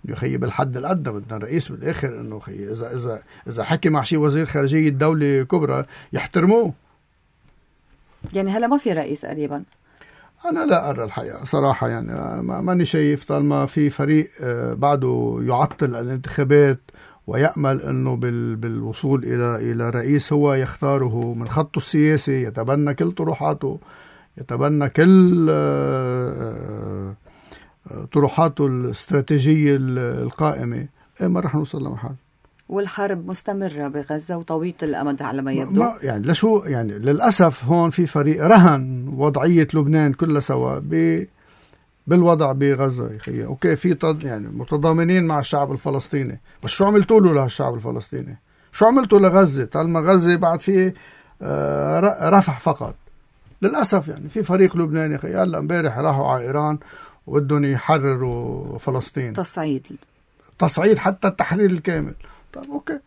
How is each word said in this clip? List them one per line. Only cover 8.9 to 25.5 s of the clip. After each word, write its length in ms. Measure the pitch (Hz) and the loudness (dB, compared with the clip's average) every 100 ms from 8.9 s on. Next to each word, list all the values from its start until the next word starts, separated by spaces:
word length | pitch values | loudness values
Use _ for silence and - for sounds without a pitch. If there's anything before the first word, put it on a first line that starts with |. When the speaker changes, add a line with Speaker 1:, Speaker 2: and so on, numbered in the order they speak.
Speaker 2:
رئيس 340 | 165 143 147 - | -2 -2 -6 -8
قريبًا؟ 360 | 151 147 147 - _ _ _ - - _ _ | -6 -6 -6 -12 _ _ _ -20 -20 _ _
Speaker 1:
أنا 220 | 349 320 320 | -6 -2 2
لا 240 | 175 147 | 0 0
أرى 140 | 127 | -6
الحقيقة، 400 | 110 - 117 - | -6 -8 -10 -12
صراحة، 440 | 131 147 139 131 120 | -4 0 2 0 -2
يعني، 540 | 117 113 117 - - | -4 -6 -8 -8 -6
ما، 180 | 120 - | -6 -4
ماني 240 | 180 180 | -2 0
شايف. 400 | 165 160 147 147 | 0 0 0 -2
طالما 420 | - 147 143 143 139 | -4 -2 0 0 -2
في 240 | - 147 | 0 -2
فريق، 400 | - 143 151 147 - | 0 2 2 0 -6
آه، 340 | 131 120 120 | -6 -4 -4
بعده 680 | 120 143 143 131 123 117 120 | -2 0 0 0 -2 -2 -4
يعطل 540 | 123 123 143 - 143 120 | -2 0 -2 -2 -4 -4
الانتخابات 840 | 120 131 - - 135 147 143 131 _ - - _ - | -6 -8 -8 -4 4 6 6 2 _ -20 -20 _ -6
ويأمل 560 | 127 147 - 143 135 | 0 0 0 -2 -2
إنه 340 | 139 131 131 123 | -2 -4 -2 -2
بال-، 400 | 123 120 117 113 | -4 -4 -4 -6
بالوصول 680 | 117 113 113 110 143 135 | -6 -6 -8 -6 -2 -2
إلى، 480 | 120 123 120 117 117 | 0 -2 -2 -2 -4
إلى 180 | 117 117 | -2 -2
رئيس 420 | 120 120 143 - | -2 0 0 2
هو 220 | 147 147 | 2 2
يختاره 800 | 135 127 - 139 139 127 113 117 | 2 -2 -4 -2 0 0 -2 -4
من 140 | 117 117 | -6 -4
خطه 300 | 120 151 - | -4 -2 -4
السياسي، 640 | - 151 151 156 - 135 | -2 2 4 2 0 -2
يتبنى 520 | 120 117 117 143 147 | -2 -4 -2 0 0
كل 180 | 135 170 | 0 -2
طروحاته، 680 | 185 160 160 151 147 - - - - - - _ - | -2 -4 -2 -4 -2 -6 -8 -14 -20 -20 -20 _ -20
يتبنى 500 | 127 120 143 151 143 | -8 -2 0 0 0
كل، 580 | - 170 190 180 180 156 | 4 8 8 8 6 2